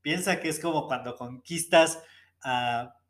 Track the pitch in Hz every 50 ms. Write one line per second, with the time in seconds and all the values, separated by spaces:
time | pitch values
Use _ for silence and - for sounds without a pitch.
0 | _ 147 160 180 180 202 175 - - 160 151 - - 170 160 151 139 - 131 123
1 | 120 123 120 - 123 123 127 127 _ - 170 160 - - 180 165 165 156 - -
2 | - - - - - _ _ _ - 135 127 123 123 120 120 120 123 123 - _
3 | _